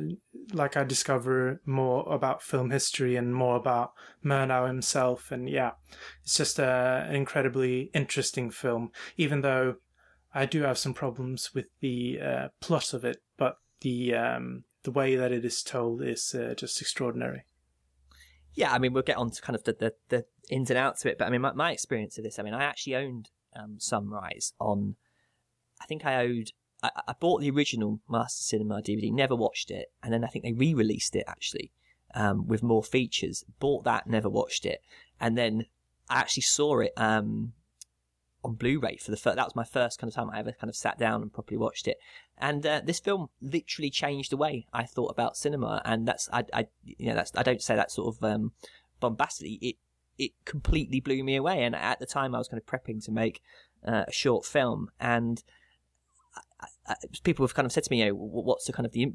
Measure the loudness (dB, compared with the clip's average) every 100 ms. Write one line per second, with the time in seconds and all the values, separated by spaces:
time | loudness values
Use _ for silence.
0 | -6 -6 _ -18 -6 0 2 2 0 0
1 | 2 2 4 2 2 -2 -2 2 4 2
2 | 2 0 0 0 -2 0 2 0 0 0
3 | 0 0 0 2 4 4 4 2 0 -6
4 | -20 -6 0 2 4 2 2 0 0 2
5 | 2 2 -4 -8 -2 0 -2 -4 _ -18
6 | -18 -14 -2 0 2 2 2 4 4 2
7 | 2 0 2 2 2 2 2 2 0 0
8 | 0 0 0 -2 -4 -2 -2 -2 -4 -8
9 | -12 -2 2 2 2 2 2 -2 _ _
10 | _ _ _ -2 0 2 2 0 -2 -2
11 | -4 -4 -6 -6 -4 -6 -8 _ -2 -2
12 | -2 -2 -2 -2 -4 -10 0 0 0 -2
13 | -4 -6 _ 0 0 0 _ _ -4 -2
14 | 0 2 0 -2 -6 -10 -14 _ -2 2
15 | 4 4 2 0 -2 -4 -4 -2 -2 -2
16 | -4 -4 -4 -4 -4 -6 -6 -4 -4 -2
17 | -2 -2 -4 -6 -12 _ _ _ _ _
18 | _ -20 -20 _ -12 0 4 4 4 4
19 | 2 0 0 -4 -4 -2 -2 0 -2 -4
20 | _ -2 -2 _ -4 -2 2 2 2 2
21 | -2 0 2 2 0 0 -2 -2 -4 -4
22 | -4 -8 -10 -8 -6 -2 -2 -2 -4 -2
23 | -2 -8 -12 _ _ -16 -14 -8 -2 -2
24 | -2 -6 -8 -6 -8 -2 0 2 0 -4
25 | _ _ _ _ _ _ _ _ -10 -4
26 | 0 2 2 0 -4 -12 _ _ -4 -4
27 | -6 0 4 4 4 2 2 2 0 -2
28 | -2 -2 -2 -4 -2 -2 0 -2 -2 -2
29 | 0 2 2 4 2 0 -8 -8 -10 _
30 | -2 0 0 -4 -4 2 4 4 2 2
31 | 0 -2 -4 -6 -8 -8 -10 _ _ _
32 | _ 0 2 2 2 0 4 4 4 0
33 | 0 -2 -4 -6 -10 -4 0 2 2 0
34 | 2 0 2 0 0 -2 -4 -6 -8 -20
35 | -20 _ -2 2 2 0 -4 _ _ _
36 | _ 0 2 0 2 4 4 4 2 2
37 | 2 4 2 -2 -4 -8 _ _ -20 _
38 | _ _ _ _ -8 -2 0 2 0 -4
39 | -6 -2 0 2 0 -2 -4 0 0 0
40 | -6 -4 -6 -4 -6 -6 -8 -4 -4 0
41 | 0 0 -2 -8 -6 -2 0 0 -4 -4
42 | -8 -20 -20 _ -2 0 0 0 0 -2
43 | 0 0 -2 -8 -4 -4 -4 -4 -2 0
44 | -2 -2 -4 0 0 0 -4 -4 -2 0
45 | 0 0 -2 0 -2 0 -2 -2 0 0
46 | 0 -2 -2 -2 0 -2 -4 _ -20 -6
47 | -2 0 0 0 2 2 2 2 2 0
48 | -2 0 0 0 -2 -6 -18 -20 _ _
49 | -2 0 -2 -2 -8 -6 -6 -8 _ _
50 | _ -6 -6 -6 -10 -4 2 2 2 -2
51 | 0 -2 0 0 2 2 0 0 -2 -2
52 | -4 -2 -2 -2 -4 -8 -6 -8 -6 -8
53 | -4 0 0 -2 -14 -20 -20 _ -2 0
54 | 0 0 4 2 2 2 2 0 -6 -4
55 | 0 2 2 -2 -6 _ _ _ _ _
56 | _ _ _ -20 -20 _ -20 -16 -8 -8
57 | -8 -2 2 4 2 2 0 0 2 2
58 | 2 2 -4 -2 0 0 0 -2 -2 0
59 | 0